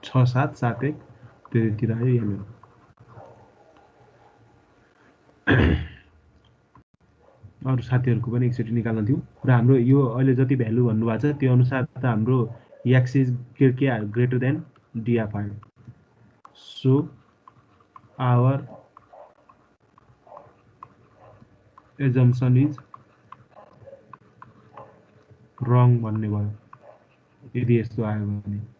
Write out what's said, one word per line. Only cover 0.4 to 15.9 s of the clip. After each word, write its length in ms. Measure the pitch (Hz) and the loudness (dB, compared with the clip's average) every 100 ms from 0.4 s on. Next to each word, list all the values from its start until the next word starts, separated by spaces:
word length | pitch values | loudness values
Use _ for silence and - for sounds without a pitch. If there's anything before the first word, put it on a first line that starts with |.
| 147 - | -2 -2
सात 280 | 123 113 | -4 -4
एक 100 | 135 151 - - - _ - | -6 -6 -14 -20 -20 _ -4
त्यतितिर 400 | 117 113 107 117 | -2 0 -2 -4
आयो 140 | 113 123 | -2 0
यहाँनिर। 380 | 123 104 98 101 - - _ _ _ - - - - - _ _ _ _ _ _ _ _ _ _ _ _ _ _ _ _ _ _ _ - - 76 - - - _ _ _ _ _ _ _ _ _ _ _ _ _ _ - _ 131 | 0 -2 -6 -10 -20 -20 _ _ _ -20 -20 -20 -20 -20 _ _ _ _ _ _ _ _ _ _ _ _ _ _ _ _ _ _ _ 0 4 4 2 -2 -14 _ _ _ _ _ _ _ _ _ _ _ _ _ _ -20 _ -4
अरू 160 | 131 | -4
साथीहरूको 480 | - 127 123 113 104 | -2 -2 0 -2 -2
पनि 140 | 120 123 | -2 -2
एकचोटि 260 | 120 113 | -2 -4
निकाल्न 320 | 117 113 110 | -4 -2 -4
दिउँ। 160 | 104 151 - _ - | -2 -4 -6 _ 0
र 40 | |
हाम्रो 260 | 123 117 135 | 2 4 4
यो 280 | 120 139 131 | 4 2 2
अहिले 280 | 117 135 | 0 0
जति 220 | 127 131 135 | 2 2 0
भ्यालु 300 | 110 113 123 | 0 0 0
भन्नुभएको 440 | 110 113 110 147 | 0 -2 -2 -2
छ, 60 | 147 | -2
त्यो 120 | 135 | 2
अनुसार 340 | 123 123 135 120 - | 4 2 0 -4 -4
त 80 | |
हाम्रो 340 | 127 110 110 127 110 - _ - 120 | -2 -2 0 0 -2 -6 _ -8 2
x 300 | 127 123 143 | 2 2 0
is 160 | 127 123 - - | 0 -2 -8 2
के, 160 | 135 | 2
के 140 | 127 135 117 104 | 2 0 -2 -4
greater 260 | 107 123 123 | -2 -2 0
than 160 | 127 156 - _ _ | -2 -4 -6 _ _
df 440 | 117 110 117 107 104 | -8 -2 -2 -2 -6
आयो। 200 | 101 101 - _ - | -8 -10 -18 _ -20